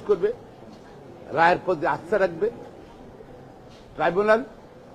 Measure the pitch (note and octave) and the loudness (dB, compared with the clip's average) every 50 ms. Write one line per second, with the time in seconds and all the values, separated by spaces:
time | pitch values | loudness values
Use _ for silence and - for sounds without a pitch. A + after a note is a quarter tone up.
0 | - - G#3 E3+ F3+ G#3 B3 - - - - - - - - - - - - - | 2 0 0 2 0 -2 -2 -4 -12 -20 -20 -20 -20 -20 -20 -20 -20 -20 -20 -20
1 | - - - - - - A2+ D3 E3 E3+ F3+ D3+ - F3+ F#3 D3+ D#3 D#3+ C#3+ C#3+ | -20 -20 -20 -18 -14 -6 0 2 4 4 4 2 2 -2 -2 0 0 -2 -4 -4
2 | - - A3 G3 F#3+ F3+ E3 E3 G3 G#3+ - - - - - - - - - - | -4 -2 0 2 2 0 0 -2 -4 -4 -4 -6 -14 -18 -20 -20 -20 -20 -20 -20
3 | - - - - - - - - - - - - - - - - - - - - | -20 -20 -20 -20 -20 -20 -20 -20 -20 -20 -20 -20 -20 -20 -20 -20 -20 -14 -6 -2
4 | D#3 E3+ E3+ F#3+ G#3 G#3+ A3 A3+ C4+ - - - - - - - - - | 0 0 2 2 4 4 4 4 2 -2 -14 -20 -20 -20 -20 -20 -20 -20